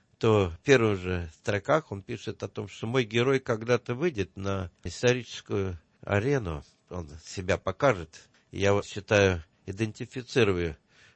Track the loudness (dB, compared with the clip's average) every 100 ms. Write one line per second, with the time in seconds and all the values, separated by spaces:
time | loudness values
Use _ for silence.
0 | _ -2 2 4 2 0 4 6 4 0
1 | -2 -4 -6 -10 -4 -2 0 0 -2 -10
2 | -10 -10 -10 -8 -8 -8 -12 -8 -2 0
3 | 0 2 2 2 0 -2 0 0 0 -4
4 | -2 -2 -4 -4 -4 -4 -6 -10 -12 0
5 | 2 2 -2 -12 -6 -4 -4 -6 _ _
6 | -2 0 2 0 -2 -8 -10 _ -14 -12
7 | -10 -14 -14 -6 -2 0 -2 0 2 0
8 | -4 -16 -20 _ _ 0 2 2 0 -8
9 | 2 4 4 2 -6 _ -10 -6 -4 -6
10 | -12 -12 -4 2 2 2 -2 -6 _ _
11 | -20